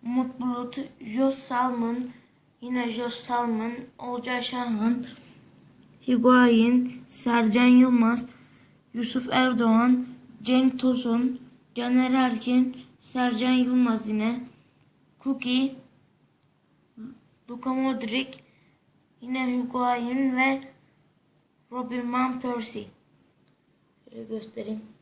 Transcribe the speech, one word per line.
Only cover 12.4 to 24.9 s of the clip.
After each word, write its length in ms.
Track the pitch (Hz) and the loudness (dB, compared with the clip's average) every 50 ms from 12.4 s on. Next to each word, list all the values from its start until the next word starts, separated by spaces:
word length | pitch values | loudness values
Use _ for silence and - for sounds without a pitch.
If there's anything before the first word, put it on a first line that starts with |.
| - 247 247 254 254 254 - - - - - _ | -2 2 2 4 2 2 -2 -10 -18 -20 -20 _
Sercan 520 | - - - 254 247 247 233 214 247 254 254 | -20 -12 -4 -2 0 0 0 0 0 2 2
Yılmaz 560 | 254 254 247 254 254 247 240 226 220 214 214 | 2 2 2 4 2 4 2 2 0 -2 -4
yine, 320 | 214 214 214 220 240 254 - - - _ _ _ _ _ _ _ _ _ _ _ _ _ | -4 -2 -2 -2 -2 -4 -10 -14 -20 _ _ _ _ _ _ _ _ _ _ _ _ _
Kuki, 560 | - 269 269 269 - 247 247 254 269 269 - - - _ _ _ _ _ _ _ _ _ _ _ _ _ _ _ _ _ _ _ _ _ _ - 220 254 - _ _ _ _ _ _ _ | -6 -6 -4 -4 -2 -2 0 0 0 -2 -4 -8 -20 _ _ _ _ _ _ _ _ _ _ _ _ _ _ _ _ _ _ _ _ _ _ -18 -18 -18 -18 _ _ _ _ _ _ _
Luka 240 | 240 247 - 262 262 | -16 -8 -6 -4 -2
Modric, 560 | 262 262 269 262 - 233 220 214 262 269 262 - - _ _ _ _ _ _ _ _ _ _ _ _ _ _ _ _ | 0 0 -2 -2 -2 -4 -4 -4 -4 -4 -6 -12 -20 _ _ _ _ _ _ _ _ _ _ _ _ _ _ _ _
yine 260 | - 240 254 262 262 | -10 -8 -6 -4 -2
Higuain 880 | 254 247 247 247 247 - 254 247 247 247 240 233 240 247 269 277 269 254 | -2 -2 -2 -4 -4 -4 -2 0 0 0 -2 -2 -4 -2 0 0 0 2
ve 240 | 254 262 269 269 269 - - - _ _ _ _ _ _ _ _ _ _ _ _ _ _ _ _ _ _ _ 233 | 2 0 0 0 -2 -6 -12 -20 _ _ _ _ _ _ _ _ _ _ _ _ _ _ _ _ _ _ _ -10
Robin 400 | 247 247 247 240 247 240 240 240 | -10 -8 -6 -6 -6 -6 -4 -2
Van 280 | 247 254 262 254 254 | -2 -2 -2 -2 -6
Persie. 440 | 254 247 240 240 220 - - 220 208 - - _ _ _ _ _ _ _ _ _ _ _ _ _ _ _ _ _ _ _ _ _ _ - | -6 -6 -6 -6 -8 -8 -10 -12 -14 -14 -20 _ _ _ _ _ _ _ _ _ _ _ _ _ _ _ _ _ _ _ _ _ _ -20
Şöyle 140 | 226 226 226 | -18 -18 -14
göstereyim. 560 | 214 220 220 214 - - 233 214 208 220 214 - - | -10 -10 -10 -10 -12 -12 -12 -8 -8 -8 -10 -10 -16